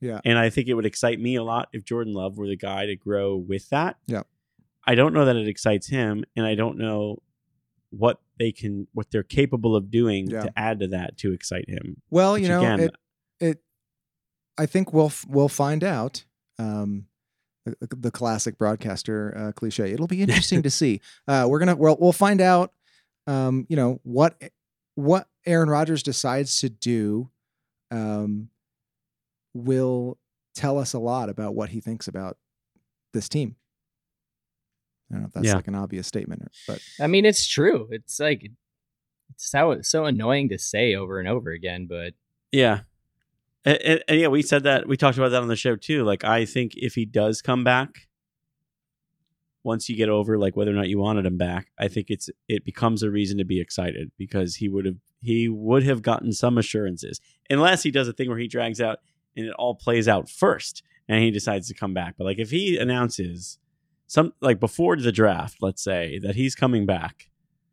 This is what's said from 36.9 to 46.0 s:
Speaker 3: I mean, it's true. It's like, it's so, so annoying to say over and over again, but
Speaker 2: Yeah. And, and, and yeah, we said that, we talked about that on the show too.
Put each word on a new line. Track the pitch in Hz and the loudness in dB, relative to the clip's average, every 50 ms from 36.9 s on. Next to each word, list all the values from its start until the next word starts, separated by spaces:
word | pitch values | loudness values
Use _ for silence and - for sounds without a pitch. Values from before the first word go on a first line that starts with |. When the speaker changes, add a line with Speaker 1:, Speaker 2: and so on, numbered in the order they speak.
| - - | -8 -4
Speaker 3:
I | 143 | -2
mean, | 160 185 196 208 | 2 2 4 4
it's | 214 202 - - | 4 4 4 -2
true. | - - 143 156 208 240 123 110 113 | -2 0 2 4 4 4 2 -2 -6
It's | 113 110 _ - - - | -10 -12 _ -12 -8 -2
like, | 147 151 143 98 - 104 123 _ _ _ _ _ _ _ _ _ _ _ _ _ _ _ | -2 -2 -2 -2 -6 -18 -20 _ _ _ _ _ _ _ _ _ _ _ _ _ _ _
it's | - - - - | -20 -14 -12 -2
so, | - 139 160 165 127 - | 2 4 4 4 2 0
so | - - - 160 156 | -2 -2 0 0 2
annoying | 147 123 107 110 120 135 143 139 113 | 0 0 0 2 2 2 2 2 -2
to | 98 - | -2 -4
say | - - - 104 123 117 98 | -6 -4 0 2 2 2 2
over | 98 95 90 95 95 | 0 -2 -6 -6 -6
and | 90 | -2
over | 95 113 127 127 82 | -2 -2 -2 -4 -6
again, | 82 82 90 90 87 90 90 85 | -10 -8 -8 -8 -8 -8 -8 -8
but | 87 85 85 87 - _ _ _ _ _ _ - | -8 -8 -8 -10 -12 _ _ _ _ _ _ -2
Speaker 2:
Yeah. | - 135 127 113 104 101 - _ _ _ _ _ _ _ _ _ _ _ _ _ _ _ - | 2 4 4 4 4 0 -4 _ _ _ _ _ _ _ _ _ _ _ _ _ _ _ 2
And, | 135 147 - | 2 2 2
and, | - 160 160 160 - | 4 2 2 2 2
and | - 156 160 | 2 2 4
yeah, | 165 | 4
we | 147 135 151 143 | 4 4 2 2
said | - 147 143 135 | 2 2 2 4
that, | 143 135 - - | 4 2 2 2
we | - 139 | 0 0
talked | - 151 135 120 | 4 4 4 4
about | 131 131 127 | 4 2 2
that | 123 127 | 2 2
on | 120 | 2
the | 117 113 | 0 -2
show | - - 127 113 | 0 2 0 0
too. | 101 - - 156 143 | 0 -2 -2 0 2